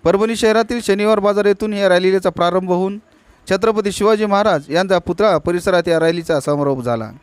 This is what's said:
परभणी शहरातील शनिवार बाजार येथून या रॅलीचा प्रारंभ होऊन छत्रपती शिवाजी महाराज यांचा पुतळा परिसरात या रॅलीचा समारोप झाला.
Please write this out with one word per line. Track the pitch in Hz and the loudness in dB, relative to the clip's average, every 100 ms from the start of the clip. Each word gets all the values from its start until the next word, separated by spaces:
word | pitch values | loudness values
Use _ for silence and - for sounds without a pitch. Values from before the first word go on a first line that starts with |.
परभणी | 165 185 220 226 | 0 0 0 0
शहरातील | 226 220 220 240 | 2 2 0 -4
शनिवार | 220 202 208 220 | -2 0 2 2
बाजार | 202 202 | 0 0
येथून | 208 196 220 | 0 0 -2
या | 202 196 | 0 2
रॅलीचा | 180 185 190 185 | 4 2 0 -2
प्रारंभ | 170 175 180 185 | -2 0 0 -2
होऊन | 180 190 202 _ _ _ _ - | -2 -2 -8 _ _ _ _ -4
छत्रपती | 190 226 214 202 | -2 0 0 -2
शिवाजी | - 202 214 214 | 0 0 2 0
महाराज | 196 214 170 143 | 0 2 0 -2
यांचा | 160 190 185 | -2 0 -2
पुतळा | - 170 208 170 | -2 0 2 2
परिसरात | 170 175 185 180 170 | 0 -4 0 0 2
या | 165 | 2
रॅलीचा | 165 170 165 156 | 2 -2 -2 -2
समारोप | 135 147 143 135 | 0 -2 -2 -2
झाला. | 120 117 107 123 | -4 -4 -6 -16